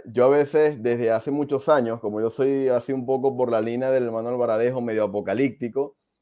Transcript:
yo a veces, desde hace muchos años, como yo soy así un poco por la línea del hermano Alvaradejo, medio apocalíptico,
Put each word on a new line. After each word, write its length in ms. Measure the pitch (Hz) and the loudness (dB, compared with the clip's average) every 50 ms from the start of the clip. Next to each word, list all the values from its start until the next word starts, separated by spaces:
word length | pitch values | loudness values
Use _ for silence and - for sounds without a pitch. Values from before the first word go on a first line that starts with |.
| - | -6
yo 200 | - 110 123 123 | -6 2 4 4
a 40 | 131 | 6
veces, 520 | 143 147 147 143 - 151 151 151 151 110 | 6 4 2 2 2 2 2 2 2 0
desde 300 | 110 120 120 120 120 113 | -2 -2 0 0 2 0
hace 200 | 113 113 - 147 | 0 0 0 -2
muchos 360 | 139 147 147 147 143 131 - 160 | -2 -2 -2 -2 -2 -2 2 4
años, 320 | 151 139 120 113 113 120 | 4 4 4 0 -4 -4
como 220 | - 104 104 107 | -4 -4 -2 0
yo 80 | 110 113 | -2 -2
soy 380 | - - 135 139 139 139 135 127 | 0 0 0 0 2 2 0 0
así 240 | 123 120 - - 135 | 0 0 0 -2 -6
un 120 | 131 120 | -6 -2
poco 300 | 123 135 127 131 135 123 | -2 -2 0 0 0 0
por 140 | 123 127 120 | 0 -2 0
la 80 | 117 110 | 0 0
línea 280 | 110 117 120 120 131 131 | 0 -2 -2 -2 -2 0
del 120 | 131 131 123 | 0 0 0
hermano 240 | 117 113 113 113 120 | 0 -4 -4 -4 -4
Alvaradejo, 520 | 127 123 120 117 110 110 117 123 127 127 | -2 -2 0 0 0 2 0 0 0 -2
medio 220 | 120 113 110 110 107 | -4 -2 0 0 0
apocalíptico, 880 | 98 98 104 90 95 98 117 139 135 107 - 123 117 - 135 143 147 - _ _ _ _ _ | 0 -2 -4 -4 -2 0 0 0 0 -2 -4 -8 -6 -4 -4 -4 -6 -8 _ _ _ _ _